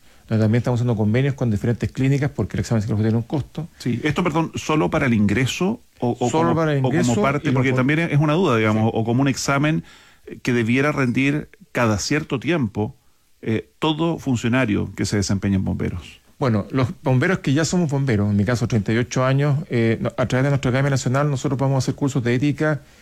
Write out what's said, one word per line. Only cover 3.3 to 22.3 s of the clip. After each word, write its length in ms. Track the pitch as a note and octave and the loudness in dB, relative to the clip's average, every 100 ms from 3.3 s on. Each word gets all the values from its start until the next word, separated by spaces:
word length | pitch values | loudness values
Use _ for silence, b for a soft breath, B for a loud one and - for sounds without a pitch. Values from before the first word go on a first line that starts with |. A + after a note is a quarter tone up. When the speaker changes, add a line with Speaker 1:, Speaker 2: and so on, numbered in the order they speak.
| D3+ - - D#3 - | -4 -6 -8 -12 -8
Speaker 2:
Sí, 220 | C3 A#2 | -4 -2
esto, 180 | D3+ D3 | -2 0
perdón, 300 | C#3+ D3 D3 | 0 0 -2
¿solo 340 | A2+ - D#3 F3 | -4 -2 0 2
para 180 | E3 C#3+ | 0 2
el 80 | |
ingreso 680 | A#2 G#3 E3 C3 - F#3 A3+ - - | 2 2 2 0 0 -2 -2 -8 -6
o, 180 | B2 A#2 | -4 -2
o 100 | B2 | 0
Speaker 1:
Solo 200 | D#3 E3+ | 2 2
Speaker 2:
como, 40 | |
Speaker 1:
para 180 | E3 D#3+ | 2 2
el 60 | C#3+ | 2
Speaker 2:
o 40 | |
como 120 | B2+ | 0
Speaker 1:
ingreso 260 | D3+ F3 G3+ | 2 2 2
Speaker 2:
parte? 280 | G#3 C#3+ C#3+ | 0 0 0
Speaker 1:
y 40 | |
Speaker 2:
Porque 180 | B2+ B2+ | 0 2
Speaker 1:
los 60 | B2+ | 2
Speaker 2:
también 220 | B2+ D#3 | 2 0
es 200 | E3+ C#3+ | 0 2
una 160 | D#3 | 2
duda, 220 | D#3 F#3 A2+ | 2 2 2
digamos, 280 | A2 G#2+ | 2 2
Speaker 1:
Sí. 60 | A2+ | 2
Speaker 2:
o 100 | A2 | 0
como 180 | A2+ A#2+ | 0 2
un 60 | C#3 | 2
examen 540 | C3 - C#3 D3+ E3 - B B B - - | 0 0 0 2 0 -4 B B B -18 -10
que 100 | - | -2
debiera 400 | A#2+ A2+ B2 C#3+ | 0 2 2 2
rendir 560 | C#3+ B2+ A#2+ C3+ D3 - - - | 0 0 2 0 0 -4 -16 -8
cada 260 | - A#2 G2+ | 0 0 0
cierto 400 | - C#3+ - C3+ | 0 -2 -2 -4
tiempo, 560 | A#2 E3+ A2+ - G#2+ - _ _ _ _ | -2 0 0 -2 -4 -6 _ _ _ _
eh, 280 | A2+ A2 - - | -4 -2 -4 -4
todo 400 | D#3 D3+ E3 D#3+ | -2 0 -2 -2
funcionario 720 | - A#2+ A#2+ B2+ B2 F#2+ F#2 | -2 -2 0 0 2 0 -2
que 100 | F#2+ | -4
se 120 | G2+ G#2 | -2 -2
desempeña 400 | G2 G2 G2+ F#2+ | 0 -2 0 0
en 80 | |
bomberos. 560 | F#2+ F2+ F#2+ F2+ - - _ - | 0 -2 -4 -6 -12 -20 _ -4
Speaker 1:
Bueno, 280 | B2+ A2 F#2+ | 0 0 -2
los 180 | C3+ B2+ - | -2 -2 -4
bomberos 380 | - B2+ E3+ F#3+ | -2 0 2 0
que 120 | - | 0
ya 120 | C#3 | 0
somos 260 | D#3+ F3+ E3 | 0 0 0
bomberos, 400 | C#3 C3+ G#2 G#2 | -2 0 0 2
en 60 | G2+ | 2
mi 80 | |
caso, 240 | G2+ A#2+ A2+ | 2 0 0
treinta 240 | A2+ F#2+ | 0 0
y 60 | A2+ | 0
ocho 260 | A#2+ - | 0 0
años, 340 | C3 C3+ D3 C#3 - | 2 2 2 0 0
eh, 300 | A#2+ A2+ A2+ | 0 2 0
no, 120 | A#2+ - | -2 -2
a 100 | B2+ | -2
través 180 | B2+ | 0
de 60 | C#3 | 2
nuestra 180 | C#3 C3+ | 0 0
Academia 220 | B2+ C#3 | 0 0
Nacional, 380 | C3+ B2 C3 D3+ | 0 0 0 0
nosotros 300 | C3+ D3 C3 | 0 -2 0
vamos 160 | C3+ | 0
a 40 | C3+ | 0
hacer 180 | B2+ B2+ | -2 -2
cursos 260 | C#3+ C#3 | -2 0
de 140 | A#2 | 0